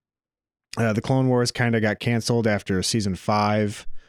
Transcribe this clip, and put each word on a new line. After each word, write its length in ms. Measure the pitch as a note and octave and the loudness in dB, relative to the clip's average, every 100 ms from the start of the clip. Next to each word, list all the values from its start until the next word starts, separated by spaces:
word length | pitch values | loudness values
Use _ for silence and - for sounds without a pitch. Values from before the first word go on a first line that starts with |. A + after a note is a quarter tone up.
| _ _ _ _ _ _ _ - | _ _ _ _ _ _ _ -4
uh, 160 | A2+ | -2
the 120 | G#2+ | 0
Clone 240 | - C3 C3 | 0 2 2
Wars 240 | B2 A#2+ | 2 0
kinda 280 | - A#2+ A2+ | 0 0 2
got 200 | G#2+ G#2 | 0 0
canceled 480 | A#2 A#2 - A#2 A2 | -2 0 0 0 2
after 340 | G2+ - F#2 | 0 0 -2
season 320 | - A#2 G2+ | 0 0 -2
five. 720 | F2 - G#2+ G#2 G#2+ G#2 G#2 - - | -2 0 2 2 2 0 -4 -6 -8